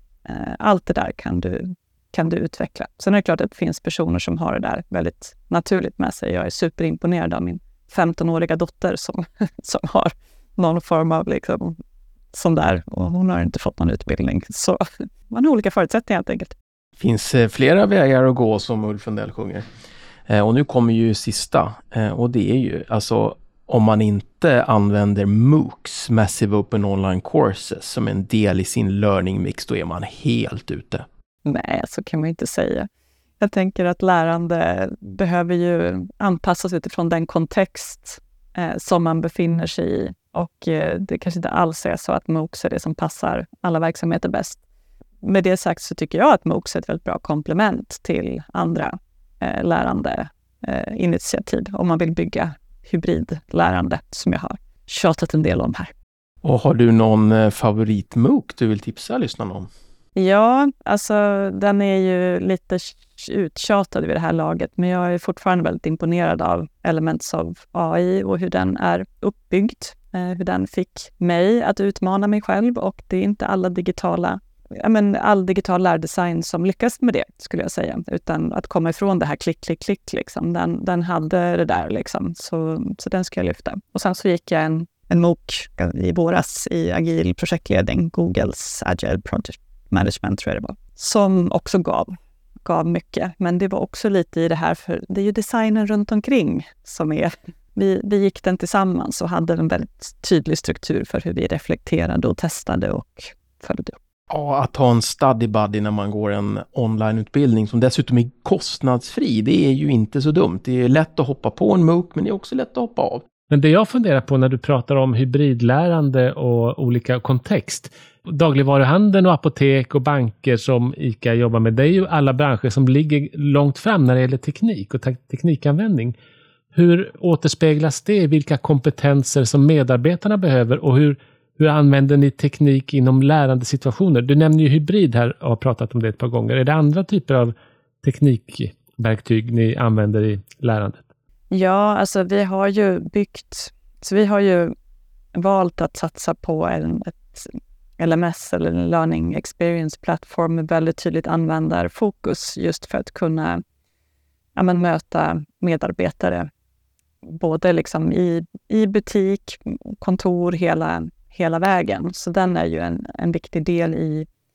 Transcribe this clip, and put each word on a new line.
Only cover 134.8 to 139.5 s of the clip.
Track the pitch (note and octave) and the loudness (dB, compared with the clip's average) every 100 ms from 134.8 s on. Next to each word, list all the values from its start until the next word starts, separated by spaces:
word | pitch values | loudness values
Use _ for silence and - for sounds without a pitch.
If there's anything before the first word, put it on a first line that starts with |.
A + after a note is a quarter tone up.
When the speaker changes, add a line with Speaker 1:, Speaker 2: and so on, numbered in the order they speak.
| D3+ G3+ D#3+ | 2 2 4
Speaker 3:
här | A#2 A#2+ - | 4 0 -2
och | D3 | -2
har | A2+ | 0
pratat | C3 A#2+ A#2 | 0 -2 -2
om | A#2+ | -2
det | A2 | -2
ett | G#2 | -2
par | B2 | -2
gånger. | A#2 A2 C3 | -2 0 0
Är | |
det | C3 | 2
andra | D#3 D3 E3 | 4 2 2
typer | F#3 G#3 - | 0 -2 2
av | C3 A#2+ - _ _ _ _ | 2 2 -2 _ _ _ _
teknikverktyg | C#3 - C#3+ A#2 - - G#2+ - _ - A2+ A2 - A2 A#2 | -4 2 2 2 -2 -10 -10 -10 _ -4 -2 -2 0 0 2